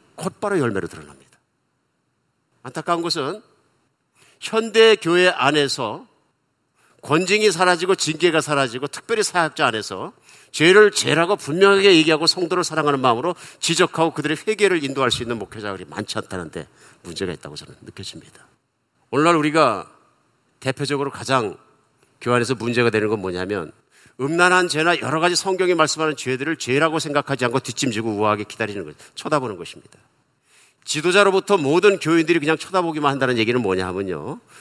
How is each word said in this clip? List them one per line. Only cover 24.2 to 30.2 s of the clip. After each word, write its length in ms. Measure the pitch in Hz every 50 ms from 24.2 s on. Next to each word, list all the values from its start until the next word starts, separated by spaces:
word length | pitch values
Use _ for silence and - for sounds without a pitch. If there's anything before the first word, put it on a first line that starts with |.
| 127 143 165 175 180 180 175 180 180
죄나 320 | 175 131 156 160 175 170 139
여러 200 | 107 123 147 160
가지 160 | 165 180 175
성경이 380 | 160 - 190 190 180 180 180 180
말씀하는 420 | 165 156 143 - 156 160 156 151
죄들을 420 | - - 135 131 123 139 156 160
죄라고 420 | - - - - 143 160 160 156 160
생각하지 460 | 143 156 143 143 135 - 139 131 127
않고 140 | 120 120 135
뒷짐지고 500 | - - 117 - 139 127 107 107 110 117
우아하게 320 | 107 101 107 107 107 104 104
기다리는 420 | - - - 110 104 101 101 82
것, 100 | 76 73 - - - _
쳐다보는 420 | - - 147 151 147 127 113 101
것입니다. 400 | 87 85 - - - - _ _ _ _ _ _ _